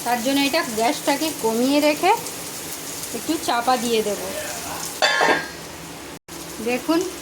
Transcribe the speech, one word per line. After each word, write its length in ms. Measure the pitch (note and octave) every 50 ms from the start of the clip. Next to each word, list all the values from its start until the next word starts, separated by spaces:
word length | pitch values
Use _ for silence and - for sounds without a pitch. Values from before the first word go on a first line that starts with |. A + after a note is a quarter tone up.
| -
তার 160 | A#3+ A#3+ A#3+ A3+
জন্য 140 | C4 C#4 C#4 C#4 C#4
এটা 120 | B3+ D#4+ E4 C#4 A3+ G#3+
গ্যাসটাকে 500 | A3+ B3 D4 - - - C#4+ C4 D4+ D#4+ C#4+ - -
কমিয়ে 360 | A3+ A3+ A3+ B3 C4+ C#4+ D4 D4 D4
রেখে 240 | D4+ D4 - F4+ G#4+ A#4+ - - - - - - - - - - - - - - - - - - - A#3
একটু 160 | - - D#4 D#4+ - -
চাপা 260 | B3 A#3+ A#3 B3 B3+ B3 A3
দিয়ে 180 | A#3+ A#3 A3 G#3 G#3
দেব। 140 | G3+ F#3 F#3 F#3+ G3 G#3 - - - - - - - - - - - - - - - - - - - - - - - - - - - - - - - - - - - - _ - - - - - - - A3 A#3
দেখুন, 320 | B3 B3+ - - D#4+ E4 F#4+ F4+ - -